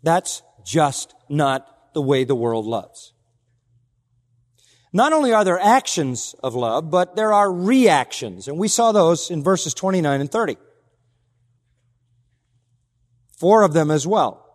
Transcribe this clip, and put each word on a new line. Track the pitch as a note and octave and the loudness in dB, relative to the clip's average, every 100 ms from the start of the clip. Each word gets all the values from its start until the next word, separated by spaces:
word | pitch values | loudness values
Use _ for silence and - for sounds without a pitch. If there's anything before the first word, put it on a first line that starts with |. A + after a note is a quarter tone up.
That's | D#3 F3 - - _ _ - | 0 -2 -2 -14 _ _ -4
just | C#3+ D3 C3 - _ _ | 0 0 -2 -14 _ _
not | D3 C#3 C3+ - _ _ | -2 0 -2 -6 _ _
the | D#3+ | -6
way | C#3 C#3 | 0 0
the | C3 C3 | 0 -2
world | A#2 A2+ G#2+ | -2 -4 -4
loves. | A2+ F2+ - - _ _ _ _ _ _ _ _ _ _ _ _ _ _ _ _ _ _ | -8 -8 -20 -20 _ _ _ _ _ _ _ _ _ _ _ _ _ _ _ _ _ _
Not | F3+ C4+ | 0 2
only | D#4 C#4 | 2 2
are | A3 | 2
there | G3 F3+ | 2 2
actions | G3+ B3+ - - C#3 B2 - - | 4 2 2 -4 -4 -4 -10 -8
of | C3 A#2+ | -6 -4
love, | A#2 A#2+ D#3+ | -2 -2 -2
but | F3+ F3+ F3+ | -2 -2 -2
there | A3 | 0
are | G#3 G3+ | 2 2
reactions. | F3+ F#3 C4 A#3 D3+ B2 - A#2+ F#2 G2 | 0 0 4 6 4 0 -8 -12 -12 -12
And | D3+ | -4
we | G#3 | -2
saw | - A#3 | 2 2
those | G#3 E3 E3+ - | 4 4 2 -2
in | E3+ | -4
verses | D3 F#3+ - | -2 -2 -2
twenty-nine | - F#3+ F#3+ D3+ C#3 | -6 -2 0 0 -2
and | C#3 | -2
thirty. | A3 G#3 A#2+ _ _ _ _ _ _ _ _ _ _ _ _ _ _ _ _ _ _ _ _ _ _ _ _ _ _ _ _ | -4 -4 -6 _ _ _ _ _ _ _ _ _ _ _ _ _ _ _ _ _ _ _ _ _ _ _ _ _ _ _ _
Four | E3+ A3 | 2 4
of | G3+ | 4
them | D#3 D3+ | 2 0
as | D#3 C#3+ | -2 0
well. | G#3 B2+ - _ | -2 -2 -4 _